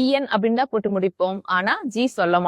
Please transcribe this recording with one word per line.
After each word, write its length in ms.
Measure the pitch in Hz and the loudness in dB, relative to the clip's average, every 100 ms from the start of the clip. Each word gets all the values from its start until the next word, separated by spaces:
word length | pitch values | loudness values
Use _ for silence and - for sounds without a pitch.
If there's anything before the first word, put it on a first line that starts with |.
| 254 277 | 2 2
என் 160 | 269 | 0
அப்படின்னு 280 | 220 226 233 | 0 2 2
தான் 120 | 277 | 0
போட்டு 160 | 220 202 196 | -2 -2 0
முடிப்போம், 420 | 190 - 185 196 - 180 | -2 0 -2 -2 -2 0
ஆனா 180 | 202 269 285 | 0 -2 -2
ஜி 100 | 214 247 - | -2 -2 0
சொல்ல 160 | 175 180 | 0 2